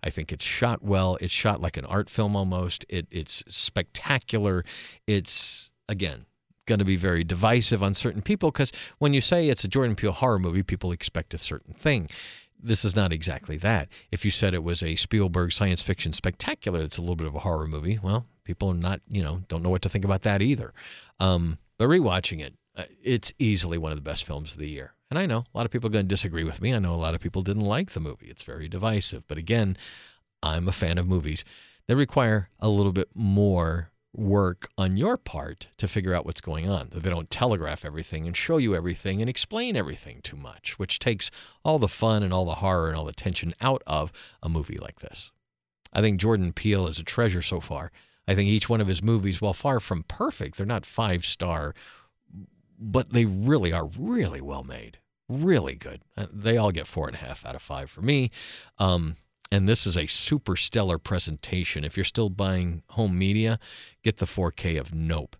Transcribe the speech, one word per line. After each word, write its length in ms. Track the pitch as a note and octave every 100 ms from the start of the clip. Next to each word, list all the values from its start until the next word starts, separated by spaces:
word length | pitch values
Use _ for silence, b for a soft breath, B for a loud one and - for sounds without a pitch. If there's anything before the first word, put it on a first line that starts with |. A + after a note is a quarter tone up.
I 60 | D#2
think 240 | D#2+ D#2
it's 100 | D2+
shot 400 | - - A#2+ A#2+
well. 340 | G#2 G2 F#2 F#2
It's 120 | F2+
shot 280 | - A2 G#2
like 160 | E2+ -
an 80 | -
art 240 | G2 -
film 260 | - G#2 G2+
almost. 500 | F#2+ F2+ F2+ - -
It, 180 | F#2 D#2+
it's 340 | F2+ D#2 - -
spectacular. 1160 | - - - - - - C3+ - A2+ G#2 F#2 F2 B B B -
It's, 640 | G2+ E2+ - - - - _ -
again, 380 | G#2 F2+ B1+ - _ _ _ -
gonna 160 | A2
be 140 | F#2+ F#2
very 260 | F#2 E2+
divisive 580 | E2+ F2 A2 A#2+ A2+ A2
on 140 | G2 G2
certain 260 | B2 G2+
people, 300 | - G3+ D#3+
'cause 220 | - C#3 B B B
when 140 | D3
you 80 | C#3
say 260 | - F3 D#3+
it's 160 | B2
a 60 | F#2+
Jordan 260 | C3+ B2+ G#2
Peele 160 | G#2+
horror 260 | F2 C3 G#2
movie, 260 | F2+ F2
people 280 | F#2+ F2+ F#2
expect 420 | F2 - - D#2+
a 40 | D#2+
certain 360 | - D2+ -
thing. 360 | - D#3 C3 D#2+ B B B B _
This 220 | A#2 A2
is 100 | G#2+
not 200 | F#2+ F#2+
exactly 420 | D#2+ E2 C#2 - D2+
that. 320 | F#2 A2 C#2+ B B
If 140 | - G#2
you 60 |
said 220 | - G2+
it 120 | F2+ E2
was 180 | E2+
a 140 | E2 D#2+
Spielberg 560 | - A2 F#2+ F2 F2
science 280 | - G2+ F2
fiction 300 | - F#2+ E2
spectacular, 680 | D2+ G2 F2 - D4+ - F2
it's 160 | D#2+ -
a 40 |
little 140 | E2+ E2+
bit 100 | D#2+
of 100 | C#2+
a 40 |
horror 280 | G2 E2 D#2
movie, 320 | D2+ D#2 G#2+
well, 220 | F#2+ G#2+ A#2+ _
people 260 | - F2+ G2
are 40 |
not, 260 | F2 F2+ G2 _
you 160 | G2+
know, 200 | D#2+ F2 F#2
don't 160 | E2
know 60 | F2
what 120 | F2+
to 60 | F#2+
think 140 | -
about 200 | G2 F#2+
that 180 | G#2+ G2+
either. 320 | A2 C#3+ A2+ - B B B _
Um, 360 | F#2+ F2+ E2+ D#2+ _ _
but 100 | A#2+
rewatching 540 | F3 B2+ F2+ - D#2+
it, 140 | C#2 - _ -
uh, 80 | F2 _
it's 300 | - A#2+ - -
easily 380 | A#2 G2+ E2+ E2+
one 160 | D#2+
of 40 | D2+
the 40 |
best 240 | C#2+ D2 -
films 260 | D2 D2+
of 80 | -
the 100 | D2+
year. 240 | C#2+ C2+ _ _
And 80 | D3
I 80 | F#3+
know 200 | A2+ A#2+
a 40 | -
lot 80 | A#2
of 60 |
people 160 | B2 A#2
are 60 |
gonna 100 | G#2+
disagree 400 | F#2+ G2 G2 E2
with 180 | D#2+ D2
me. 120 | G#2
I 60 | B2
know 140 | F#2
a 20 | E2+
lot 200 | D#2+ E2
of 60 |
people 220 | F2 F#2+
didn't 200 | F#2+ G2+
like 280 | G#2 A2+ F#3
the 100 | -
movie. 260 | D#2 - -
It's 160 | -
very 240 | - A#1+ D#2
divisive. 580 | F#2 A2 G#2+ - - -
But 120 | D2+
again, 400 | D#2+ A#2 G2+ F#2 B B B B _ _
I'm 240 | D2 D#2+ F2
a 60 |
fan 240 | F#2 E2+ F2
of 100 | F2+
movies 380 | F#2 D2+ D2+ - B B B -
that 80 | B2
require 540 | C#3 - A#2+ G#2+ F#2+ _
a 80 | A2
little 240 | G2+ G2
bit 160 | F#2 F#2
more 800 | - G#2+ G2 G2+ F#2 E2 E2+ E2 _ _
work 580 | - G#2 G2+ F#2+ F2+ - -
on 180 | F#2+ F#2+
your 180 | E3+ B3
part 520 | - D#2 D#2 E2 - _
to 100 | G2+
figure 260 | G#2+ F#2
out 120 | F2+ -
what's 160 | D#2+
going 260 | - D#2 F2
on, 220 | F#2+ C2
that 140 | F2
they 60 | E2+
don't 200 | E2+ D#2+
telegraph 560 | - B2 G#2 D2+ D2+ D2+
everything 400 | D2 E2+ D#2+ D#2+
and 100 | F2
show 220 | - E3
you 180 | A#2+ F2+
everything 460 | F2 E2+ G2 F#2+
and 80 | A2+
explain 460 | B2+ - G#3+ B3 F3+
everything 460 | E2 - - A#2
too 120 | - C#3
much, 440 | A#2 - - -
which 180 | G2 -
takes 320 | - G#2+ - B B B
all 140 | - D#3
the 100 | G#2+
fun 360 | - A2+ G#2+
and 100 | G2+
all 120 | F#2 F2+
the 100 | D#2+
horror 320 | G2 F#2 D#2+
and 100 | D#2+
all 80 | D#2+
the 80 |
tension 400 | - - F2 E2 E2
out 220 | B2 C3 -
of 260 | D2+ D#2 B B B
a 80 | D#2+
movie 280 | D#2+ C#2+ -
like 240 | - -
this. 280 | - - - _ _ _ _ _ -
I 80 | -
think 180 | G#2+ G2
Jordan 320 | G#2 A2 F2+
Peele 360 | - G#2+ G2+ F2
is 100 | D#2
a 60 |
treasure 400 | D#2+ - A#2 F2+
so 160 | - F2+
far. 320 | - D2 D#2+ b b b -
I 60 |
think 160 | G2 G2+
each 180 | G#2+ -
one 140 | A#2
of 60 | G2+
his 160 | F2
movies, 360 | G2+ A#2 G2 F2+
while 140 | G#2
far 260 | F2+ C#3+ B2+
from 240 | - F2
perfect, 540 | - - C4 - C2+ -
they're 80 | G2+
not 200 | A2+ -
five-star 880 | - A2+ F2+ E2 - F2+ E2 D2 - B B B B _ F#2 G2 _ _ _
but 340 | A2+ B2+ -
they 140 | A#2+ A#2
really 480 | F#2+ A2+ D3 F#2+
are 160 | E2+ D#2 F2
really 440 | F3+ A#3+ B2+ C#2
well 220 | C#2 C#2
made. 360 | - - - - _ _ _
Really 460 | B2+ E3+ D#3+ C#2+ C2+
good. 260 | - - _ -
Uh, 120 | G#2
they 260 | G#2 G#2+ A#2
all 140 | G#2
get 160 | E2 -
four 200 | - C#2+
and 80 | A#1
a 40 |
half 260 | B1 - -
out 100 | B1+
of 60 |
five 280 | - C#2 C2+
for 120 | -
me. 300 | G#2 C#3+ B2 B B B B _
Um, 380 | F#2+ F2+ D#2+ D#2 _ _ -
and 160 | G2+ F#2+
this 200 | A#2 -
is 100 | E2+
a 100 | D#2
super 480 | - - D3+ - F#2
stellar 420 | - A#2 G2 E2
presentation. 880 | - F#2+ - D2+ - F2+ E2+ -
If 140 | D2 -
you're 60 |
still 260 | F2+ - G#2+
buying 540 | F#2+ G2 F#2 F2+ E2 -
home 280 | - G#2+ F2+
media, 420 | F#2+ G#2 A2 A2+ B B B B
get 140 | A2 G#2
the 80 | F#2+
four 260 | - F2
K 260 | - F2+ D#2+
of 160 | -
Nope. 420 | D#2+ D#2+ D#2+ D2 -